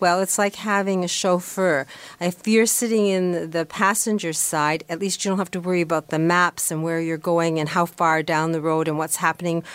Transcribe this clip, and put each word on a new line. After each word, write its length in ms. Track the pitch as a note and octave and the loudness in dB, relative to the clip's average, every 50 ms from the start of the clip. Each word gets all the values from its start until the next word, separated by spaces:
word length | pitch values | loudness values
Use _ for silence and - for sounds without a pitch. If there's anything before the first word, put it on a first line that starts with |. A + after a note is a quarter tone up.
Well, 220 | F#3 F3 F3 F#3 | 2 2 2 2
it's 160 | F#3+ F#3 - - | 0 0 0 0
like 180 | G3+ G3+ G3+ | 0 -2 -2
having 480 | - G#3+ A3 G3+ G3+ G3 G3 F#3+ F#3 F3+ | -4 -2 0 0 0 0 0 0 0 -2
a 40 | F3 | -2
chauffeur. 800 | - - - F#3+ F3+ F3+ F3+ - - G3 F#3 F3+ D#3 C3+ C#3 - - - - - - - | -2 0 2 2 2 2 0 -6 -4 0 0 2 2 0 -2 -4 -12 -18 -18 -20 -10 -4
If 260 | F3 F3+ F3+ - - A3 | -4 -4 -4 -2 0 2
you're 160 | A3 A3 A3+ | 4 4 4
sitting 420 | A3+ - - A#3+ A3+ A3+ G#3+ G#3 | 4 2 0 0 0 2 2 2
in 440 | G3 F#3+ F#3 F#3 F3+ F3 E3 E3 E3 | 2 2 2 0 0 -2 -2 -4 -4
the 160 | D#3+ E3+ D#3+ | -4 -4 -4
passenger 640 | - - - G#3 G3 A3 - - A3+ G#3+ G3+ - E3 | -4 -2 0 2 2 2 0 0 0 0 0 -2 -4
side, 500 | D#3 - - - - D#3 D3 D3+ D#3 D#3+ - - | -2 -2 -2 -2 0 2 2 2 0 -2 -4 -6
at 100 | E3+ E3 | -6 -4
least 280 | G3 F#3+ - - - | -2 -4 -4 -2 -2
you 40 | G3 | -2
don't 80 | F#3 G3 | 0 0
have 120 | F#3 - | -2 -4
to 100 | - F#3 | -6 -6
worry 220 | E3+ F3+ F3+ F3 | -2 0 0 0
about 260 | E3+ D#3+ E3 D#3 D3+ - | 2 2 0 -2 0 -2
the 100 | D#3+ D#3 | -2 0
maps 520 | D#3+ E3+ F3 F3+ F3+ E3+ - - - - | 2 4 4 4 2 2 0 -4 -6 -4
and 120 | E3 D#3 | -4 -2
where 200 | D#3+ E3 E3 E3 | -2 -2 -2 -2
you're 160 | E3 E3 E3 D#3 | -2 -2 -4 -2
going 400 | - F3+ E3+ E3+ E3 E3 D#3+ D#3+ | 0 0 2 2 2 2 2 0
and 100 | D3+ D3+ | -2 0
how 160 | - F3+ F3 | 0 0 0
far 380 | E3+ - - F3 D#3+ D#3+ D#3+ | 0 0 0 2 2 2 2
down 300 | D#3+ E3+ D#3+ D#3 D#3+ E3 | 0 0 0 0 0 0
the 100 | E3 D#3+ | -2 -2
road 260 | D3+ D#3+ D#3+ D#3+ D#3+ D#3+ | 0 0 0 0 0 0
and 80 | D3+ | -2
what's 200 | D3+ D#3 D#3+ - | -2 -2 -2 -2
happening 460 | - F#3 D#3+ D#3+ - F3 E3+ E3 E3 E3 - | 0 0 -2 0 0 -2 -2 -2 -2 -4 -8